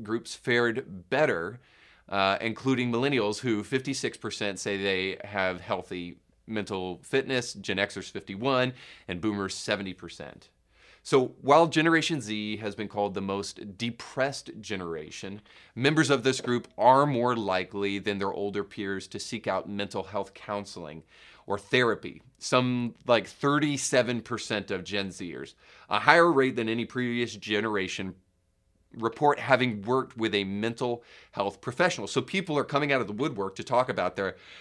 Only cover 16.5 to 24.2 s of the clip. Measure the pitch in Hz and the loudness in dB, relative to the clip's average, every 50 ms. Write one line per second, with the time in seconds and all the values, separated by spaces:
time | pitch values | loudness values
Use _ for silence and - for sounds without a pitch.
16.5 | 120 120 - - _ - 107 123 131 139 143 147 131 117 120 123 123 113 104 98 | 0 0 -2 -6 _ 6 8 8 8 8 6 4 2 2 2 2 0 0 0 0
17.5 | 92 95 92 - 107 101 101 101 98 98 95 107 101 98 98 95 - 85 101 101 | 0 0 -2 -4 -4 -2 -2 -2 -2 0 0 -2 0 0 -2 -2 -2 -2 -4 -2
18.5 | 95 101 98 - - 113 101 98 98 95 - - - 107 - - 120 107 - 104 | -2 -4 -4 -4 -6 -6 -4 -4 -4 -6 -6 -10 -10 -10 -8 -8 -8 -6 -2 -2
19.5 | 95 92 - 95 101 101 101 95 - 101 92 92 104 101 95 - - - - - | -2 -2 -2 -4 -6 -6 -6 -6 -6 -8 -8 -6 -6 -6 -6 -6 -12 -16 -8 -6
20.5 | 104 101 101 - - 90 85 76 78 80 - _ _ - - - - - _ - | -6 -6 -6 -8 -12 -12 -12 -12 -14 -14 -18 _ _ -20 -20 -20 -20 -18 _ -4
21.5 | 101 101 - - 143 127 123 117 104 - - 78 - - - - _ _ - - | -4 -4 0 2 2 4 4 4 2 0 -4 -12 -14 -16 -20 -20 _ _ -2 2
22.5 | 135 127 127 127 123 123 120 117 - - - - 120 110 92 - - - - 143 | 2 4 4 4 0 0 -2 -4 -6 -6 2 4 4 4 4 -2 -6 -2 0 2
23.5 | 143 147 151 147 143 131 - - 143 127 117 120 123 113 | 2 4 2 2 0 -2 -2 2 2 4 4 2 -2 -4